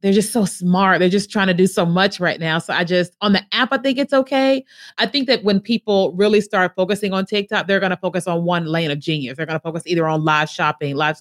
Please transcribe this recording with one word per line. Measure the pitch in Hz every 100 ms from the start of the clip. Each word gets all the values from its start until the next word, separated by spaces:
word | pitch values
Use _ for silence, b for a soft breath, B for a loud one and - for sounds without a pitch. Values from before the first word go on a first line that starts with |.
they're | 196
just | 196 202
so | 240
smart. | 196 - 180 180 190 170
They're | 180
just | 196 202
trying | 214 190
to |
do | 175 190
so | 208 170
much | 175 202 -
right | 175 -
now. | 165 160
So | -
I | 147
just, | 175 180 175 -
on | 208
the | 190 -
app, | 214 254
I | 269
think | 269 262
it's | 277
okay. | 269 262 269 269 269 - B B B
I | 220
think | 285 262
that | 233
when | 202 196
people | 202 226 - 196 180
really | 180 208 208
start | 208 196 180 -
focusing | 185 202 202
on | 190
TikTok, | 190 208 202 208 165
they're | 196
gonna | 185 175
focus | 185 175 180
on | 170
one | 170 175 160
lane | 165 160
of | 147
genius. | 165 156 123 135
They're | 156
gonna | 160
focus | 165 165 160
either | 170 160
on | 156
live | 156 151 151
shopping, | - 151 151 147 139
live, | 151 156